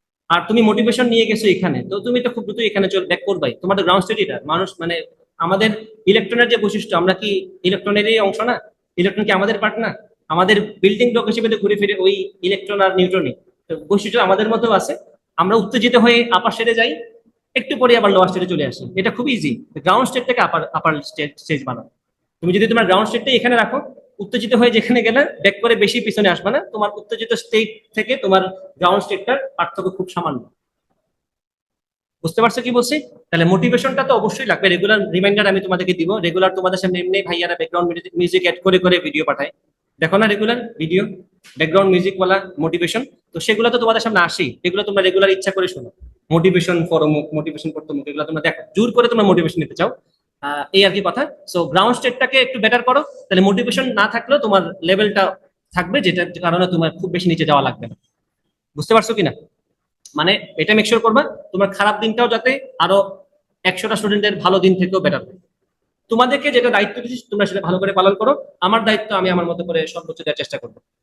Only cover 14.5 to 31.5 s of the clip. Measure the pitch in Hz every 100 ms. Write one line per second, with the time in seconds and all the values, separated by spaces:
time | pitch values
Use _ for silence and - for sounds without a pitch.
14.5 | 226 226 190 - - - _ _ - 185
15.5 | 226 - 254 240 240 233 233 233 185 226
16.5 | - 233 226 240 - - - _ _ _
17.5 | - - 254 247 226 202 185 185 185 180
18.5 | 160 139 - 120 190 202 - 277 226 151
19.5 | 113 - 151 160 214 262 262 254 247 180
20.5 | 165 151 156 160 147 - - 147 - -
21.5 | 147 131 117 - _ _ _ _ _ 170
22.5 | 190 220 226 185 185 214 233 269 240 240
23.5 | 240 208 269 - - _ - 190 240 233
24.5 | 240 240 214 214 247 220 247 294 - 196
25.5 | - 233 214 202 233 214 202 196 165 196
26.5 | 277 370 214 208 208 - 226 226 226 -
27.5 | 220 214 - _ 220 214 254 196 190 185
28.5 | - - _ 175 196 196 196 214 277 269
29.5 | - 170 - 185 190 180 175 160 123 -
30.5 | _ _ _ _ _ _ _ _ _ _